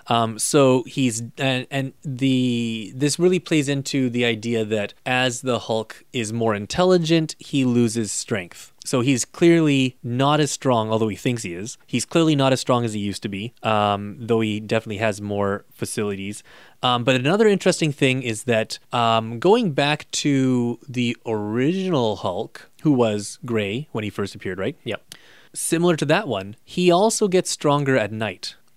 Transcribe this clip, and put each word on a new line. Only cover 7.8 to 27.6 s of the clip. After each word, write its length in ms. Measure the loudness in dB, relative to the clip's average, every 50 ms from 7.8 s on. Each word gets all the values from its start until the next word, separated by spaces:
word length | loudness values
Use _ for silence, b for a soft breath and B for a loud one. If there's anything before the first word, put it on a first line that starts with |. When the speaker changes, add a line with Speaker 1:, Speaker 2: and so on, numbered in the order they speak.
| 2 2 0 -2 -4 -4
Speaker 1:
strength. 600 | -6 -6 -6 -4 -4 -6 -6 -8 -14 -20 -20 -20 _ -18 -8
So 160 | -4 -2 0
he's 240 | 2 2 0 0 -2
clearly 720 | -6 -2 2 4 6 6 6 4 4 2 2 2 0 -2 _
not 380 | -8 -4 -2 0 2 2 4 2
as 100 | 2 0
strong, 400 | -2 -2 0 2 2 2 2 2
although 180 | 2 2 2 0
he 80 | -2
thinks 260 | -2 -2 -2 -2 -4
he 120 | -6 -8 -8
is. 240 | -10 -10 -12 -14 -16 _
He's 180 | -6 -4 -4 -2
clearly 320 | 0 0 2 4 4 4
not 160 | 4 4 4
as 80 | 2 2
strong 240 | 2 2 2 2 0
as 80 | -2
he 80 | -2 -4
used 220 | -4 -4 -4 -6
to 60 | -6 -8
be, 260 | -8 -8 -10 -10 -10 _
um, 540 | -2 0 2 2 2 2 0 0 -4 -8 -12 -8
though 220 | -2 0 0 0
he 200 | 0 0 -2 -4
definitely 380 | -4 -2 -2 -2 -2 -4 -4 -2
has 220 | -2 -2 -2 -4
more 420 | -6 -6 -4 -2 -2 -2 -2 -4 -8 _
facilities. 720 | -14 -12 -10 -8 -6 -4 -4 -4 -4 -6 -8 -10 -12 -12 -16 B B B B B B B
Um, 220 | B 0 0 2 2
but 100 | 2 2
another 320 | 2 2 2 2 4 4
interesting 460 | 4 4 4 2 0 0 2 0 -2
thing 300 | 0 2 2 2 2 2
is 220 | -2 -4 -6 -4 -2
that, 340 | 0 0 0 0 -2 -6 -14 _ _
um, 460 | -2 0 2 2 2 2 0 -2 -4 0
going 340 | 2 4 4 4 2 0
back 380 | 0 0 0 0 0 -2 -4 _
to 680 | -6 -4 0 0 2 2 2 2 2 2 0 -2 -4 -6 -10 -8
the 280 | -4 -2 -2 -2 -2 -4 -4
original 920 | -4 -4 -4 -2 -2 -2 0 0 0 0 -2 -2 0 0 0 0 0 -2
Hulk, 540 | -2 -4 -4 -4 -4 -6 -8 -12 -20 -20 -20 _ -2
who 100 | 0 2
was 460 | 4 4 4 2 2 -2 -4 -8 -12 -12 -8
gray 420 | -4 -2 -2 -2 -2 -4 -6 -8 -8
when 120 | -6 -6 -6
he 60 | -6
first 240 | -6 -6 -6 -8 -8
appeared, 240 | -10 -10 -8 -6 -6
right? 180 | -6 -6 -6 _ -10
Speaker 2:
Yep. 300 | -10 -10 -10 _ -16 B B B B B B B B
Speaker 1:
Similar 440 | B -10 -4 -2 0 2 2 2 2
to 80 | 2 2
that 220 | 2 0 0 0 -2
one, 260 | -4 -6 -6 -8 -12 -18 _
he 260 | -8 -4 0 4 4
also 340 | 6 6 4 2 2 2 0 2
gets 220 | 2 2 0 0
stronger 460 | -4 -2